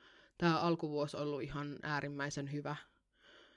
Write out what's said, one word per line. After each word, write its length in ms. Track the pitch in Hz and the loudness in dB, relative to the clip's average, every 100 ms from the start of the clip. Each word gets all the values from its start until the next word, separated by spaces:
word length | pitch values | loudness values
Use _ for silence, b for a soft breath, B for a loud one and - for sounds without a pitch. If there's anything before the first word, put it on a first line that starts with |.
| B B B - | B B B 2
tää 220 | 170 160 | 4 6
alkuvuosi 560 | 170 165 156 147 147 147 | 4 2 2 0 0 0
ollut 260 | 147 143 | -2 -2
ihan 360 | 135 143 143 143 | -2 -4 -4 -4
äärimmäisen 720 | 151 147 143 143 143 143 143 | -2 -2 -2 -2 -4 -2 -4
hyvä. 240 | 147 143 147 - _ _ B B B B | -4 -4 -6 -10 _ _ B B B B